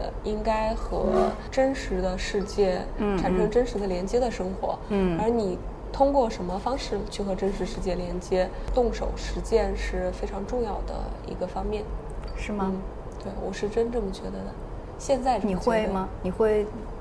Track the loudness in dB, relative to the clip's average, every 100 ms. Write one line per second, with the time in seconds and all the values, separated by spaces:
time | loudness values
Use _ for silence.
0 | -4 -6 -4 -2 0 0 0 -2 -2 0
1 | 2 4 2 0 -2 2 4 2 -2 0
2 | 0 0 -2 -2 0 2 4 2 -2 -2
3 | 0 2 2 4 4 4 2 0 -2 -2
4 | 2 2 2 0 -4 -2 -2 -2 0 4
5 | 4 4 2 4 2 -2 -6 -8 -4 4
6 | 4 6 4 2 -4 -2 -2 -2 -2 -4
7 | -4 -4 -2 0 0 0 -2 -2 -2 -2
8 | -2 -4 0 2 2 -2 -2 2 2 2
9 | -4 -4 -4 -4 2 2 4 0 -2 -2
10 | -2 -2 -4 -4 -4 -2 -2 -2 -4 -4
11 | -6 -6 -8 -6 -4 -4 -2 -4 -4 -6
12 | -8 -8 -6 -6 -4 0 0 -2 -4 -8
13 | -10 -10 -8 -6 -6 -2 -2 2 2 0
14 | -2 -4 -6 -6 -8 -8 -10 -10 -10 -6
15 | 2 2 4 2 2 2 4 4 4 0
16 | -2 -2 -2 4 6 6 2 -4 -8 -8